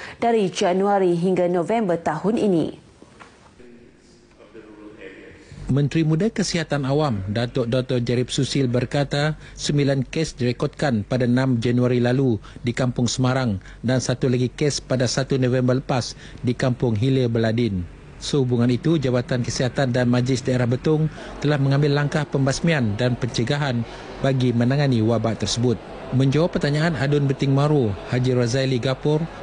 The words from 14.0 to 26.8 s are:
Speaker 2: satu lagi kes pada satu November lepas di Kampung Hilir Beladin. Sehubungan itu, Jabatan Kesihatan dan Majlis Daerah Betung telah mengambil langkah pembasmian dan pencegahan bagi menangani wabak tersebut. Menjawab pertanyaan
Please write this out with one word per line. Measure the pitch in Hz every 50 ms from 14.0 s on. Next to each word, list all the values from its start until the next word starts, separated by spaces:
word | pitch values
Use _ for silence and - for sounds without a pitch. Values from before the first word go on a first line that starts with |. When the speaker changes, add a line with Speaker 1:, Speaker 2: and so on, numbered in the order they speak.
| -
Speaker 2:
satu | - 127 - 147 131
lagi | 127 123 127 123
kes | - - 156 143 - - -
pada | - 131 123 127 117
satu | - 143 131 - 143 131
November | 127 123 123 127 127 127 127 135
lepas | - - 135 123 - - - - - - - - -
di | 120
Kampung | 123 - 139 127 123 - 135 120
Hilir | 113 101 120 135 131 131 127 117
Beladin. | 117 117 113 113 110 117 120 110 98 90 87 - - - - - -
Sehubungan | - - - - 147 131 123 123 117 120 127
itu, | 123 120 - 156 170
Jabatan | 156 131 127 120 123 123 - 131 123 117
Kesihatan | - - - 135 120 - - 139 127
dan | 120 127 123 123
Majlis | 120 123 123 127 135 120
Daerah | - 135 127 123 127
Betung | 117 127 123 - 160 156 151 156 151 - - - - - - -
telah | 143 147 143
mengambil | 139 135 139 139 151 147
langkah | 143 147 147 139 - 156 143
pembasmian | - - 139 135 135 131 - - 170 160 143 117 107 101
dan | 107 123 127 123 -
pencegahan | - 120 - - 117 117 147 143 151 135 120 117 113 - - - - - - - -
bagi | 135 135 131 127 123
menangani | 117 117 120 123 139 147 143 139 123 113 107
wabak | 113 117 110 110 113 107 - 107
tersebut. | - - 117 120 123 113 - - - - - - - -
Menjawab | 127 135 135 131 147 170 180 -
pertanyaan | 180 - 143 143 151